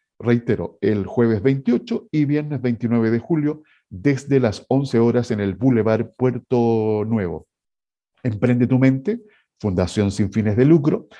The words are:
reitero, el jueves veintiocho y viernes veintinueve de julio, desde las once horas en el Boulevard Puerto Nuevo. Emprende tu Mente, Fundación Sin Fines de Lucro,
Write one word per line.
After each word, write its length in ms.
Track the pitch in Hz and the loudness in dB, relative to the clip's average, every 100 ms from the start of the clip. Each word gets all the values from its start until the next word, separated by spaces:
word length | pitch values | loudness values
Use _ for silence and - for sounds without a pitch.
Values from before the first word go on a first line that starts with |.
| _ - | _ -6
reitero, 600 | 113 120 - 95 85 - | 0 0 0 -4 -6 -4
el 240 | 104 107 98 | -2 -2 -2
jueves 380 | - 117 107 | 0 0 2
veintiocho 640 | 135 139 175 240 - 226 - | 0 0 0 -2 -2 -8 -4
y 140 | 151 139 | -2 0
viernes 360 | 147 151 135 | -2 -4 -4
veintinueve 500 | 123 117 117 117 113 | -4 -2 0 2 2
de 80 | 117 | 0
julio, 440 | 117 160 147 151 _ _ _ | 0 -2 -2 -4 _ _ _
desde 500 | 92 139 135 - 135 | -4 0 0 2 2
las 260 | 117 98 - | 2 -2 -2
once 300 | 131 139 113 | -2 0 2
horas 320 | 117 117 113 | 2 2 -2
en 100 | 107 | -2
el 140 | 101 | -4
Boulevard 600 | 90 131 117 107 110 113 - | 0 2 2 2 0 -2 -2
Puerto 840 | 127 120 - 123 117 113 107 107 110 | -2 -2 -2 0 2 0 0 -2 -2
Nuevo. 400 | 113 87 80 - _ _ _ _ _ _ _ | -2 -2 -6 -14 _ _ _ _ _ _ _
Emprende 420 | 123 104 123 123 123 | -6 -2 0 2 2
tu 140 | 131 | 2
Mente, 420 | 131 135 208 233 - _ _ _ | 2 2 -2 -8 -10 _ _ _
Fundación 520 | 104 92 87 107 101 | -4 -2 -2 0 -2
Sin 200 | 98 101 | -2 -2
Fines 240 | 110 107 104 | -2 0 2
de 80 | 139 | 4
Lucro, 420 | 165 151 208 - - | 4 2 -4 -6 -20